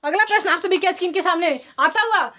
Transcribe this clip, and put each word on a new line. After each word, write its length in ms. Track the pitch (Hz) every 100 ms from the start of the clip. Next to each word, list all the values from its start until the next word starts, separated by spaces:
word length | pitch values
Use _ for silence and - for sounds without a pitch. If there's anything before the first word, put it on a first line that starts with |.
अगला 200 | 294 349 427
प्रश्न 240 | 415 403
आप 120 | 339
सभी 160 | 381 370
के 140 | 370
स्क्रीन 200 | - 359
के 80 | 349
सामने 260 | 359 339 339 262 - -
आता 240 | 302 427
हुआ 180 | 440 415 262